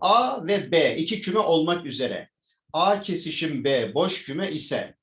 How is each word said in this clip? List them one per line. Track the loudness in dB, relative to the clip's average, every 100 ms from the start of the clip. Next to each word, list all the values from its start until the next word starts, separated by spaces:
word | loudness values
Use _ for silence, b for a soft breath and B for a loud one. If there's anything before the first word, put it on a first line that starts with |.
A | 4 4 2 -2 0
ve | 0 2
B | 4 4 2
iki | -2 -4
küme | -2 0
olmak | 4 4 2 0 -4
üzere | -4 -4 -6 -10 _ _ _ _
A | 0 2 2
kesişim | -2 -6 -6 -4 -4 -2
B | 2 2 2
boş | 0 0 -2
küme | -6 -6 -4
ise | -4 -4 -6 -6 -14